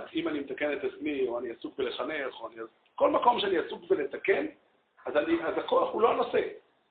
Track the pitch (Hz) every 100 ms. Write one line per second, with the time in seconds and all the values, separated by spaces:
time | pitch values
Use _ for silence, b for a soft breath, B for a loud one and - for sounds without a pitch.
0 | - 160 165 147 139 127 147 135 131 -
1 | 151 143 123 120 123 113 - - 123 110
2 | 131 156 131 - 113 113 113 _ _ -
3 | 143 294 240 233 202 170 - - - 185
4 | 139 165 - - 104 - _ _ _ _
5 | - 147 160 165 160 160 - 254 254 214
6 | 233 269 - 233 - - _ _ _